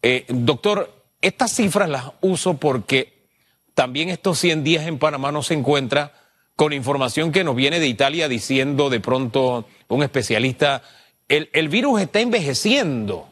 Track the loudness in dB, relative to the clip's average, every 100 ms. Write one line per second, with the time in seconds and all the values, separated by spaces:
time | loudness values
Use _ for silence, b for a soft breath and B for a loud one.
0 | 2 0 -2 -2 0 0 0 0 -4 -10
1 | _ _ -4 0 -2 0 0 2 0 -2
2 | -8 -2 0 0 0 0 0 0 0 -2
3 | -2 _ _ _ _ _ _ -2 0 0
4 | -4 -2 -2 0 0 0 0 0 -2 -2
5 | -2 0 -4 -4 -2 -2 2 0 2 -2
6 | -2 b b b b 0 0 0 -2 -2
7 | -2 -2 0 0 0 0 0 2 0 2
8 | 0 2 -2 -2 -2 0 0 0 0 0
9 | 0 -2 0 0 0 0 -6 b b -2
10 | 0 -2 0 0 0 2 0 0 b b
11 | b b _ 0 2 -2 0 0 2 2
12 | 2 0 0 0 0 -2 2 2 2 -2
13 | -4 -6 -10